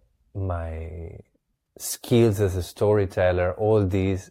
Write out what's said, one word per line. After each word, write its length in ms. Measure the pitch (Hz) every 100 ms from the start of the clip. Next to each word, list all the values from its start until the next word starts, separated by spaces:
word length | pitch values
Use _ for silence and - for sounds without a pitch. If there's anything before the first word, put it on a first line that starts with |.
| _ _ _
my 840 | 101 95 87 82 80 82 82 82 80 - _ _ _ _ -
skills 600 | - - - 120 117 98
as 160 | 101
a 80 | 92
storyteller, 920 | 87 - 104 104 95 - 90 90 90
all 340 | - 107 110 95
these, 440 | 95 95 92 -